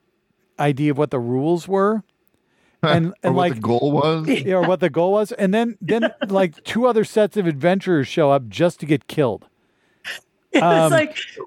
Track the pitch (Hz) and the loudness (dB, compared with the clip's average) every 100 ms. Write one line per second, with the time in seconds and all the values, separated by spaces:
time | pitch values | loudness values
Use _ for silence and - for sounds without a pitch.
0 | _ _ _ _ _ - 147 139 147 143 | _ _ _ _ _ -4 -2 0 0 0
1 | 151 139 120 127 147 175 175 190 196 220 | -2 -2 -2 -2 -2 -2 -2 0 0 -2
2 | - _ _ _ _ _ _ _ 160 156 | -6 _ _ _ _ _ _ _ 0 0
3 | 165 - 185 175 180 117 110 120 139 147 | 0 -4 -2 2 0 0 0 0 0 0
4 | 147 160 160 254 160 185 175 185 175 143 | 0 0 -2 -2 0 0 0 0 0 0
5 | 175 208 214 - 196 214 233 226 156 220 | 0 0 -2 -2 0 0 -2 -4 -4 0
6 | 320 330 226 190 190 - - 214 247 220 | -2 -4 -2 0 0 -4 -8 0 2 2
7 | 196 - 208 208 175 143 165 190 185 165 | 0 0 0 0 -2 0 0 0 0 0
8 | 131 - 147 139 117 98 170 - 151 147 | 0 0 2 2 0 -2 -2 -2 -2 -2
9 | - - 131 98 _ _ _ _ _ _ | -2 -2 -2 -2 _ _ _ _ _ _
10 | - - _ _ _ 294 170 165 160 320 | -16 -16 _ _ _ 0 4 4 4 2
11 | 302 - - - | 0 -6 -16 -16